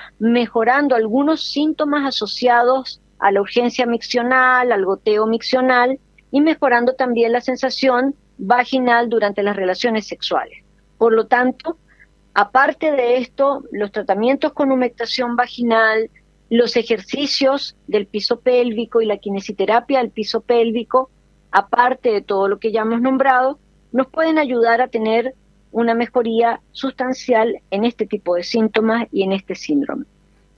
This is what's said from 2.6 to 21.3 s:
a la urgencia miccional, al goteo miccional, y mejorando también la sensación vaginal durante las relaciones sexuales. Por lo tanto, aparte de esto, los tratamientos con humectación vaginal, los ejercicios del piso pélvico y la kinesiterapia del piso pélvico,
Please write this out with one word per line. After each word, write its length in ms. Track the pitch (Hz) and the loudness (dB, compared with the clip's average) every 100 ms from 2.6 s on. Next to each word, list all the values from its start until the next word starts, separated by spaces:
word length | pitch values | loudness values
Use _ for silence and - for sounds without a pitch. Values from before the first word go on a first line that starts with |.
| 240 262 254 - _ - | 2 0 -4 -16 _ -2
a 140 | 202 | 0
la 100 | 196 | 0
urgencia 440 | 202 240 240 247 240 | 0 -2 0 0 -2
miccional, 840 | 233 - 247 240 262 254 254 247 | -2 -2 -2 0 2 4 2 2
al 140 | 208 190 | 0 0
goteo 400 | 196 214 208 220 | -2 0 0 0
miccional, 720 | 226 - 254 254 247 247 269 _ _ _ | -2 -2 0 2 2 2 -2 _ _ _
y 100 | 277 | 2
mejorando 520 | 311 302 269 240 240 | 2 2 2 2 2
también 380 | 262 254 233 233 | 0 0 0 2
la 80 | 240 | 0
sensación 760 | 262 247 262 - 262 247 269 - _ - | -2 -4 -4 0 0 2 0 -4 _ -8
vaginal 720 | 196 247 240 262 247 233 240 | 0 0 2 -2 2 2 2
durante 320 | 226 208 202 | 0 0 0
las 140 | 202 202 | -2 -2
relaciones 500 | 185 185 240 220 - | -2 -2 -2 -2 -4
sexuales. 580 | 165 - 147 - - _ _ _ - | -8 -4 -4 -4 -12 _ _ _ 0
Por 160 | 226 | 2
lo 140 | 226 220 | 2 2
tanto, 500 | 247 254 254 320 330 _ _ _ _ _ | 2 2 -4 -8 -10 _ _ _ _ _
aparte 580 | 202 202 254 285 - 311 | -2 2 2 2 0 -2
de 260 | 277 240 254 | 0 0 0
esto, 460 | 240 - 277 269 - | -2 -2 -2 -2 -6
los 220 | 202 202 | -8 -6
tratamientos 580 | 214 190 196 233 277 302 | -4 -2 0 0 0 -2
con 200 | - 269 | -2 0
humectación 680 | 262 247 - 226 - 240 240 | 0 -2 -4 -6 -4 -2 -2
vaginal, 720 | 247 - 233 226 220 220 220 _ _ _ _ | -4 -4 0 2 2 2 -4 _ _ _ _
los 260 | 233 233 240 | 2 2 0
ejercicios 1000 | 226 214 - 262 285 - 262 277 - - - | 0 -4 -4 -6 -4 0 0 0 -6 -14 -4
del 180 | 214 202 | -4 -2
piso 340 | 208 - 233 | -6 -4 -4
pélvico 600 | 247 247 240 214 220 226 | 0 0 0 -2 -2 0
y 40 | 214 | 0
la 120 | 202 | -2
kinesiterapia 840 | 202 196 208 196 196 233 240 269 | -6 -8 -6 -4 0 0 0 -2
del 100 | 226 | -2
piso 320 | - 208 226 | -6 -6 -4
pélvico, 680 | - 240 233 226 226 254 262 _ _ | 0 2 2 -2 -2 -2 -2 _ _